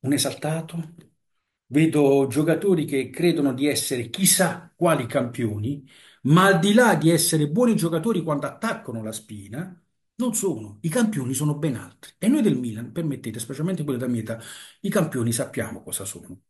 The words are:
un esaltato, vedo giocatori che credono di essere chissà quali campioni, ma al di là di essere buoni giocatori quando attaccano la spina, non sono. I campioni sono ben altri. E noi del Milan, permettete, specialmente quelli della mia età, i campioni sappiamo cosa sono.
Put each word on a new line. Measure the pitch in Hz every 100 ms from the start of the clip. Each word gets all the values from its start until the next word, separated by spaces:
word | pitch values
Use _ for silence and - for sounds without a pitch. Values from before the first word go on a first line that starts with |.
un | 131
esaltato, | 143 139 - 151 160 160 170 160 - - _ _ _ _ _ _
vedo | 131 160 151 143 139 135
giocatori | 120 156 160 202 175
che | 147 139 117
credono | - 175 156 143
di | 127 147
essere | 139 - 127 117
chissà | - 190 - 175 - - _
quali | 160 151 120
campioni, | 143 123 120 117 104 104 143 - - - _
ma | 127 160
al | 190 185
di | 190
là | 208 240
di | 165 156
essere | 165 - 160 147
buoni | 170 247
giocatori | 190 160 160 165 190
quando | 147 143 135
attaccano | - 220 202 - 113
la | 110
spina, | 110 - 104 98 117 185 180 _ _ _
non | _ 247
sono. | - 196 123 107 -
I | 170
campioni | 190 220 - 123
sono | 131 151 147
ben | 156
altri. | 117 - _ - _
E | 196
noi | 302
del | 214 127
Milan, | 123 107 -
permettete, | - 165 - - 110
specialmente | - 139 160 180
quelli | 147 127
della | 123
mia | 120
età, | 110 113 - - - _
i | 196
campioni | 208 156 135 117
sappiamo | 110 135 - 107 92
cosa | - -
sono. | 101 87 - 95 _